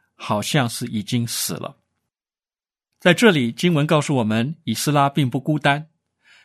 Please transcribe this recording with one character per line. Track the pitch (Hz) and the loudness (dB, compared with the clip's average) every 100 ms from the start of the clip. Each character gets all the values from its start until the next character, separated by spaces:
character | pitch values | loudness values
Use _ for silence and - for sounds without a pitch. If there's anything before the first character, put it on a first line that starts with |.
| _ _ | _ _
好 | - 107 | -4 -4
像 | - 151 117 | 0 -2 -2
是 | - 123 | -4 -6
已 | 107 | -6
经 | 98 123 117 | -2 -2 -2
死 | - - | -4 -6
了。 | 82 - - _ _ _ _ _ _ _ _ _ _ _ _ | -8 -10 -14 _ _ _ _ _ _ _ _ _ _ _ _
在 | 180 | 2
这 | 170 233 | 6 4
里， | 156 117 | 4 0
经 | - 180 | 0 0
文 | 156 151 | 2 2
告 | 156 | 2
诉 | 139 131 | 2 0
我 | |
们， | 107 110 127 165 | 0 0 -2 -6
以 | - | -6
斯 | 110 151 | -4 0
拉 | 147 139 | 2 2
并 | 156 131 | 2 0
不 | 135 | -2
孤 | - 151 | -2 0
单， | 147 143 156 _ _ _ _ - | 0 -2 -6 _ _ _ _ -20